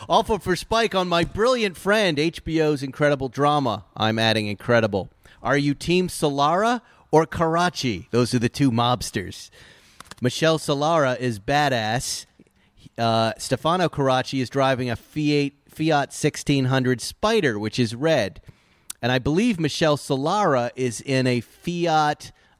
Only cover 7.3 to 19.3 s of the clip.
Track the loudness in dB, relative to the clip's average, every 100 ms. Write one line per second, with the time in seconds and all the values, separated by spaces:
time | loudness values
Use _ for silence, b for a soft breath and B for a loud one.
7.3 | 0 0 2 0 0 -4 -4 -2 0 2
8.3 | 2 0 2 2 2 0 0 -4 -8 -8
9.3 | -14 -20 B B B B B B -4 -4
10.3 | 0 0 0 -2 -2 0 2 0 0 -4
11.3 | -4 -2 0 2 0 -2 -4 -4 -8 -12
12.3 | _ _ _ b b b -4 0 2 0
13.3 | -4 -4 -2 0 0 0 0 0 0 -2
14.3 | -4 -4 0 0 0 -2 -6 -8 -4 0
15.3 | 2 0 -6 _ -4 0 0 0 -2 -2
16.3 | -2 0 0 2 2 2 -2 -4 -4 0
17.3 | 2 0 -2 -4 -2 -2 0 0 0 0
18.3 | -8 B B B B B B -2 0 0